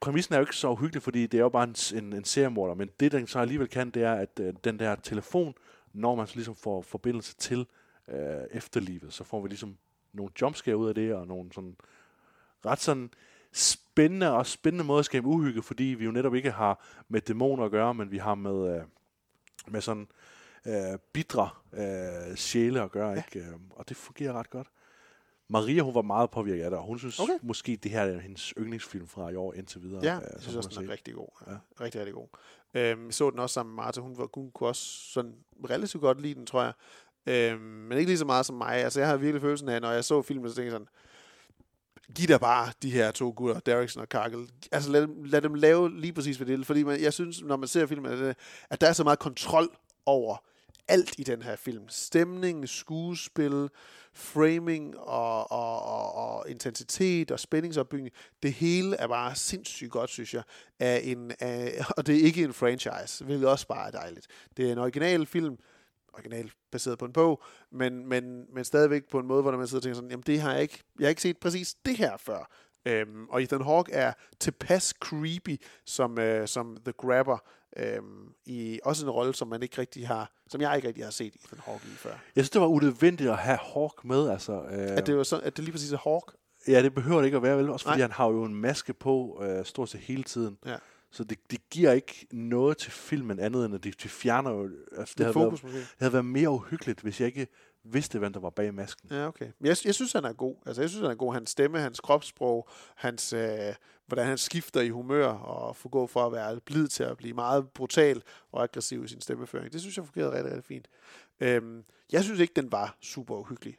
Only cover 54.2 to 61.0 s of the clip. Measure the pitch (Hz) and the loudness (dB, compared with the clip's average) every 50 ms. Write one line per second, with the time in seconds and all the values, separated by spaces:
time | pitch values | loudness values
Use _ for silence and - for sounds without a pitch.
54.2 | - - - 151 156 160 165 170 170 170 165 156 147 147 143 - - 120 123 120 | -14 -4 2 4 4 4 4 2 0 -2 -4 -4 -4 -8 -12 -12 -10 -4 -2 -2
55.2 | 117 117 113 110 110 - 120 120 117 113 113 113 - 113 110 110 107 104 - 107 | 0 0 0 -2 -2 -2 -4 -4 -2 -2 -4 -4 -4 -4 -4 -4 -4 -4 -6 -6
56.2 | 117 117 110 110 101 - 127 120 - 127 117 - 117 - - - 190 185 180 170 | -6 -6 -6 -8 -8 -10 -10 -8 -8 -8 -8 -8 -8 -6 -2 0 2 2 2 2
57.2 | 160 - - 117 - - - 156 165 170 160 151 127 - - 139 131 123 - - | 0 -2 -4 -6 -4 -2 -2 0 0 0 -2 -2 -2 -2 -4 -8 -8 -8 -14 -16
58.2 | - - _ _ - 139 135 - 165 170 175 180 185 196 196 - - - 120 120 | -20 -20 _ _ -4 -2 -2 0 2 2 2 2 2 0 0 -2 -2 -2 0 0
59.2 | 120 123 127 - - - - 190 220 - - - 139 120 - 120 120 127 - - | -2 -2 -4 -4 -4 -4 -4 -6 -8 -10 -12 -12 -10 -6 -4 -4 -4 -4 -6 -8
60.2 | 113 - - 120 110 - - - - _ _ - 123 123 123 120 | -10 -8 -8 -8 -8 -10 -16 -20 -20 _ _ -2 0 2 2 2